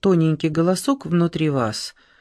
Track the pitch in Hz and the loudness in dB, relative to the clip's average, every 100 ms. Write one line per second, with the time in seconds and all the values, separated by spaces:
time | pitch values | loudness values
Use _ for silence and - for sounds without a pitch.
0 | 196 175 160 151 160 156 170 185 - 277 | 2 4 2 0 -2 0 0 0 -2 -4
1 | 185 170 170 160 156 135 110 107 - - | 0 0 0 0 -2 0 -2 -4 -12 -16
2 | _ _ | _ _